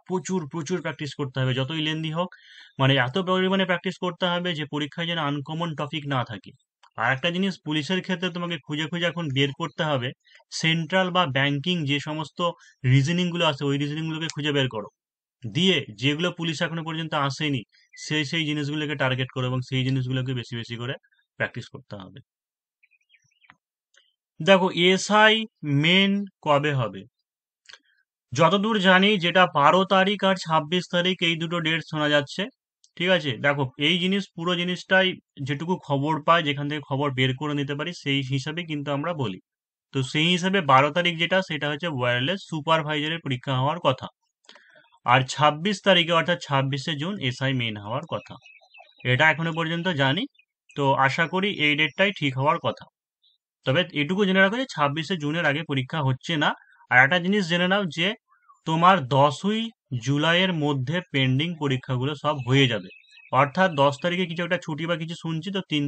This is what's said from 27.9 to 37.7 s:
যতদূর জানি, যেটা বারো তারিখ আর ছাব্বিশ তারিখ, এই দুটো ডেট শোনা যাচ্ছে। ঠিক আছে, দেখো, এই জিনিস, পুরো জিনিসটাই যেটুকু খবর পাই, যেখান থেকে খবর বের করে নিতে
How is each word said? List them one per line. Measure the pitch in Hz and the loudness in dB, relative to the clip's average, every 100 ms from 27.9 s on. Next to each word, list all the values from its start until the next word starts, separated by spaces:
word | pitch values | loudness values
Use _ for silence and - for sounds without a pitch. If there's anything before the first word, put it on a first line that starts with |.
| _ _ _ _ | _ _ _ _
যতদূর | 123 165 196 208 214 | 2 4 4 2 2
জানি, | 185 185 196 214 | 6 6 6 2
যেটা | 170 175 180 | 2 4 4
বারো | 151 143 175 | 6 6 6
তারিখ | 185 190 190 208 | 4 4 2 2
আর | 190 | 0
ছাব্বিশ | 185 160 160 151 180 170 | 0 0 0 0 -2 -2
তারিখ, | 175 180 185 | -2 0 0
এই | 170 165 | -2 -2
দুটো | 165 170 | -2 -4
ডেট | 160 160 147 | -2 -4 -4
শোনা | 156 147 | -2 2
যাচ্ছে। | 147 139 - 220 - _ _ _ - | 2 0 -6 -8 -10 _ _ _ -4
ঠিক | 175 | 0
আছে, | 180 147 110 | 2 0 -2
দেখো, | 143 143 131 - | 0 0 -2 -2
এই | 147 180 | 0 0
জিনিস, | 185 196 190 | 0 -2 -4
পুরো | - 165 175 | -8 -4 -2
জিনিসটাই | 175 175 - 190 185 151 _ - | -2 -6 0 2 2 -2 _ -10
যেটুকু | 135 143 165 185 | -6 -4 -4 -4
খবর | - 143 143 156 | -2 -2 0 0
পাই, | 151 170 | 2 2
যেখান | 151 143 143 | 2 -2 -4
থেকে | 151 139 | -6 -4
খবর | 135 143 | -2 -2
বের | 131 131 131 | 0 0 0
করে | 151 | -4
নিতে | 143 143 | -4 -4